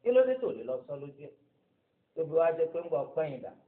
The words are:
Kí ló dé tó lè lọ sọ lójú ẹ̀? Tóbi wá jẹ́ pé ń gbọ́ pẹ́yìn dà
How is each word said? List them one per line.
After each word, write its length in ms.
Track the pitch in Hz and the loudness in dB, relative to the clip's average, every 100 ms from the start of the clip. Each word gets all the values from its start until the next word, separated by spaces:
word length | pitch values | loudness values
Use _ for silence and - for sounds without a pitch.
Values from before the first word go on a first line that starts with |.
| 233 | 4
Kí 40 | |
ló 100 | 254 | 4
dé 100 | 262 254 | 4 2
tó 120 | 233 | -2
lè 160 | 117 | -6
lọ 120 | 120 127 | -8 -8
sọ 120 | 131 143 | -8 -12
lójú 260 | 143 139 | -12 -14
ẹ̀? 120 | 147 _ _ _ _ _ _ _ _ 160 | -20 _ _ _ _ _ _ _ _ -6
Tóbi 160 | 156 | 0
wá 180 | 160 165 | 4 4
jẹ́ 160 | 165 160 | 4 0
pé 120 | 165 | -2
ń 80 | 170 | -2
gbọ́ 140 | 151 - | -4 -2
pẹ́yìn 280 | - 156 131 | -2 -2 -6
dà 100 | 107 - | -14 -18